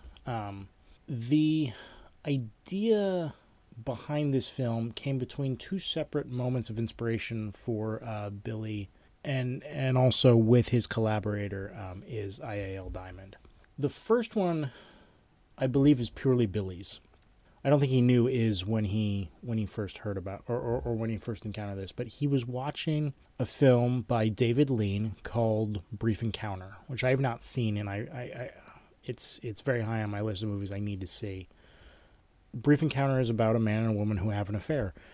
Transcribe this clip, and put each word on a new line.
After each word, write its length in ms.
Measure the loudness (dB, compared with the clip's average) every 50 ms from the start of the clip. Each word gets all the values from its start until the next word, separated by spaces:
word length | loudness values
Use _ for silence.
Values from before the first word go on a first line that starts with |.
| -10 -20 -20 -14 -8
Um, 440 | -6 -6 -6 -6 -8 -10 -12 -14 -16 _ _ _ -20 -20 _ -10 -8
the 640 | -8 -6 -2 2 2 4 4 4 2 2 0 -2 -6 -10 -18 -20 -20 -20 -20 -20 -20 _ -4
idea 1120 | -2 -2 -2 -2 -6 -12 _ -10 -6 -4 0 2 4 4 4 2 2 0 -2 -2 -4 -8 -12 _ _ _ _ _ -20 -16 -10 -6
behind 500 | -6 -6 -6 -4 -4 -2 0 0 2 2
this 140 | 2 0 0
film 420 | -2 -2 -2 0 0 -2 -2 -4
came 280 | -6 -6 -4 -4 -2 -2
between 380 | -4 -6 -6 -4 -4 -2 -4
two 220 | -4 -6 -4 -4 -2
separate 500 | -2 0 0 -2 -2 -2 -4 -4 -4 -4
moments 400 | -4 -2 0 0 0 0 -2 -2
of 120 | -2 -2
inspiration 720 | -2 -2 -2 -4 -2 -2 -2 -2 -2 -4 -4 -4 -6 -6
for, 500 | -8 -8 -6 -4 -2 -2 -2 -4 -4 -6 -6
uh, 240 | -6 -6 -6 -6 -8
Billy 640 | -8 -8 -8 -8 -6 -6 -6 -6 -6 -6 -8 -10 -14 _ _ _ _ _
and, 400 | -6 -2 -2 -2 0 -2 -4 -6
and 340 | -8 -8 -4 -2 0 2 4
also 380 | 6 6 6 6 6 8 8 8
with 360 | 8 8 8 6 6 6 4
his 180 | 2 0 0 0
collaborator, 840 | -2 0 0 0 0 0 -2 -2 -4 -4 -4 -6 -6 -8 -8 -10 -10 -12
um, 240 | -12 -10 -12 -12 -12
is 360 | -10 -8 -8 -6 -6 -6 -6
I 140 | -6 -6 -6
A 220 | -6 -6 -6 -8
L 120 | -8 -10 -10
Diamond. 480 | -10 -10 -12 -12 -14 -16 -18 -20 -20 -20 -20 -20 -20 _ _ _ -10 -4
The 100 | -4 -4
first 460 | -4 -4 0 2 2 2 2 0 -2
one, 380 | 0 0 0 0 -2 -4 -6 -8 -14 -20 -20 -20 -20 -20 -20 _ _ _ _ _ _ _ _ -8
I 120 | -4 -2 0
believe, 320 | 2 4 6 6 6 4
is 100 | 2 -4
purely 340 | -4 0 2 2 4 4 2
Billy's. 540 | 2 0 -2 -4 -6 -8 -8 -6 -8 -8 -8 _ _ _ _ _ _ _ _ _ _ -12 _
I 80 | 2 4
don't 80 | 4 4
think 140 | 4 4
he 80 | 6 6
knew 260 | 6 8 6 6 6
is 400 | 4 4 2 2 2 2 0 -2
when 180 | -2 0 0 0
he, 460 | 0 0 0 0 0 0 -2 -4 -6 -10 -12
when 160 | -6 -4 -2 -2
he 80 | -2
first 320 | -4 -4 -6 -6 -6 -6 -8
heard 200 | -6 -6 -6 -6
about, 240 | -6 -8 -10 -8 -6 -4
or, 100 | -4 -2
or, 220 | -2 -2 -2 -2
or 140 | 0 -2 -2
when 160 | -2 -2 -2
he 60 | -4
first 280 | -4 -4 -6 -8 -6 -6
encountered 340 | -8 -8 -6 -6 -6 -6 -6
this, 140 | -8 -8
but 160 | -8 -8 -8 -8
he 180 | -4 -2 0
was 180 | 2 2 2 0
watching 680 | -2 -4 -4 -4 -6 -6 -4 -2 0 0 0 0 -2 -4 _ -16 _ _ -6
a 80 | -4
film 560 | -2 2 6 8 8 8 8 6 4 2 0
by 240 | 0 0 0 2 2
David 440 | 2 2 2 2 4 4 4 2 2
Lean 440 | 2 0 0 0 0 0 -2 -4 -6 -8
called 600 | -10 -4 -2 0 2 2 2 2 0 -2 -2 -6 -8 -10
Brief 280 | -6 -2 0 0 0 0
Encounter, 580 | -2 -4 -4 -4 -6 -6 -8 -8 -10 -14 -18 -16 -12 -10
which 160 | -4 0 2
I 60 | 4
have 100 | 4 4
not 240 | 2 0 -2 -2 -2
seen, 320 | -2 0 0 0 0 0
and 120 | 0 -2 -4
I, 200 | -4 -6 -6 -8
I, 80 | -8 -10
I, 300 | -10 -10 -10 -10 -10 -12 -12 -16 -20 -20 -20 -20 -20 -20 _ _ -10
it's, 340 | -8 -4 -2 -2 -2 -2 -4 -6
it's 160 | -8 -8 -4
very 220 | -2 0 0 0
high 200 | 0 0 0 -2
on 80 | -2 -2
my 100 | -2 -2
list 220 | -2 -2 -2 -2
of 60 | -2 -2
movies 240 | -2 -4 -4 -4
I 80 | -4 -4
need 200 | -4 -4 -4 -2
to 60 | 2
see. 400 | 4 4 4 2 0 -8 -10 -12 -16 _ _ -20 -20 -20 -20 -20 -20 -20 -20 -20 _ _ _ _ _ _ _ _ _ -8
Brief 280 | 0 4 4 4 4
Encounter 380 | 4 0 0 2 2 2 2 2
is 80 | 2 2
about 280 | 2 2 4 4 4
a 40 | 4
man 220 | 2 2 2 2
and 80 | 2 0
a 80 | 0 0
woman 180 | 0 0 0
who 140 | 0 0 0
have 180 | -2 -2 -2 -2
an 60 | -4
affair. 400 | -6 -2 -2 -2 -2 -2 -4 -6 -10 -20 -20